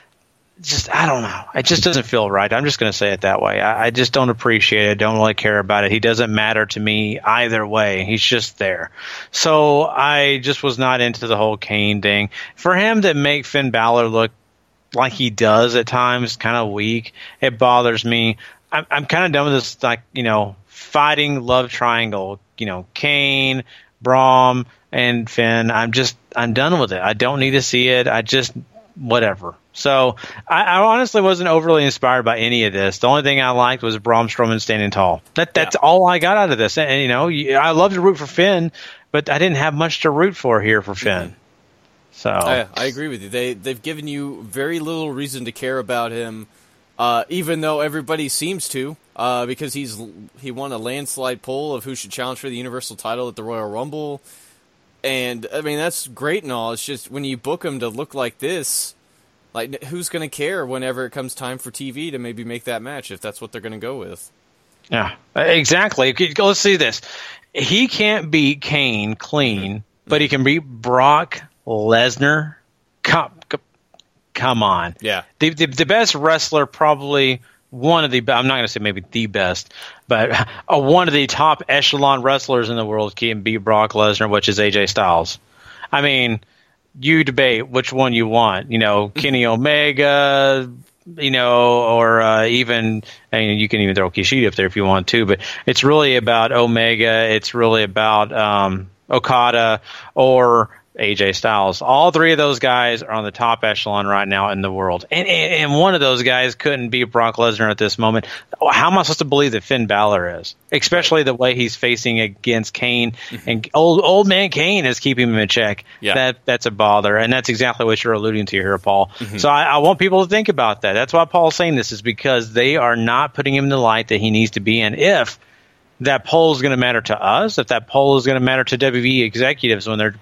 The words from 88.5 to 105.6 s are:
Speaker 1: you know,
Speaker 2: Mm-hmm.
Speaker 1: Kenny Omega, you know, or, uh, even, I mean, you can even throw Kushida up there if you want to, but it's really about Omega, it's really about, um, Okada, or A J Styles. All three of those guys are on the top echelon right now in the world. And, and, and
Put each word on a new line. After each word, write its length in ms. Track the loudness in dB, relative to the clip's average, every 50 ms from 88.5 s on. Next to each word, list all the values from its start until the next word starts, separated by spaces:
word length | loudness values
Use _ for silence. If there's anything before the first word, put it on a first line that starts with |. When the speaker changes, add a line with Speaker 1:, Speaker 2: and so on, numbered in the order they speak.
| 2 -2 -4 -2
Speaker 1:
you 80 | -2 0
know, 300 | 2 2 2 2 0 -2
Speaker 2:
Mm-hmm. 100 | -4 -4
Speaker 1:
Kenny 260 | -2 0 0 0 2
Omega, 1300 | 2 0 0 2 2 2 2 2 0 0 2 2 2 4 2 2 2 2 2 2 2 2 0 -2 -6 -12 -18 -20 _ _ _ _ -20 -8
you 140 | -4 -2 0
know, 520 | 0 2 2 4 4 4 4 4 4 4 2
or, 380 | 2 4 4 4 4 4 4
uh, 240 | 4 4 2 2 2
even, 580 | 2 2 0 0 0 0 0 0 -2 -2 -4 -6 -12 -18 -20 _ _
I 60 | -2 -2
mean, 200 | 0 0 0 0
you 80 | 0
can 140 | 0 0 0
even 140 | 0 2 2
throw 140 | 0 0 0
Kushida 380 | 0 -2 -2 0 2 2 2
up 80 | 2 2
there 100 | 0 -2
if 100 | 0 0
you 100 | 0 2
want 220 | 2 2 2 0
to, 180 | 0 0 0 2
but 140 | 2 0 -2 -2 -6 -12 -6 -4
it's 180 | -2 0 2 2
really 320 | 4 4 4 4 4 2
about 360 | 2 2 2 2 2 2 2
Omega, 800 | 2 2 2 2 2 2 2 2 2 2 2 2 2 2 2 2 0
it's 180 | 0 -2 -4 -2
really 300 | 0 2 2 4 2 2
about, 480 | 0 0 0 2 2 4 2 2 0 0
um, 560 | -2 0 0 2 2 2 0 -2 -4 -8 -12 -18 _ _ -2
Okada, 680 | -2 -2 0 2 2 2 2 2 2 2 2 0 0 -2 -6 -10 -20 -20 -20 -6 0
or 540 | 2 4 4 4 4 4 4 4 4 2 0 -4 -16 _ _ -8 -4
A 160 | -4 -2 0
J 160 | 0 0 0
Styles. 500 | 0 0 0 0 0 2 0 0 -2 -2
All 300 | 0 2 4 4 4 4
three 220 | 4 4 4 4 4
of 40 |
those 220 | 2 2 0 0 0
guys 440 | 0 0 0 2 0 0 -2 -4 -4
are 80 | -6
on 120 | -6 -6 -6
the 80 | -6
top 320 | -4 -2 0 0 0 0 0
echelon 420 | -2 -2 -2 -4 -4 -4 -2 -2
right 200 | 0 0 0 0
now 220 | 0 0 0 0 0
in 120 | -2 -2
the 100 | -4 -4
world. 340 | -4 -2 -2 -2 -2 -4 -4 -4
And, 160 | -4 -2 -2
and, 260 | -2 -2 -2 -2 0 0
and 260 | -2